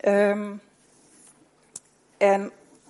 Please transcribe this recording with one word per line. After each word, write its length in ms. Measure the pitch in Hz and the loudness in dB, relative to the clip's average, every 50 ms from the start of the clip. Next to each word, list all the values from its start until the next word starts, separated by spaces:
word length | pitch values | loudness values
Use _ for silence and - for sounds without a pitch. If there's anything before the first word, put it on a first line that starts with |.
Ehm, 520 | - 208 202 202 208 202 202 214 208 202 202 208 - _ _ _ _ _ _ _ _ _ _ _ _ - _ _ _ _ _ _ _ _ - - - _ _ _ _ _ _ | -2 0 2 2 2 0 0 -4 -6 -10 -12 -16 -20 _ _ _ _ _ _ _ _ _ _ _ _ -20 _ _ _ _ _ _ _ _ -20 -20 -20 _ _ _ _ _ _
en 360 | - 202 196 196 196 202 - - - _ _ _ _ _ | 0 2 2 2 2 -2 -6 -14 -18 _ _ _ _ _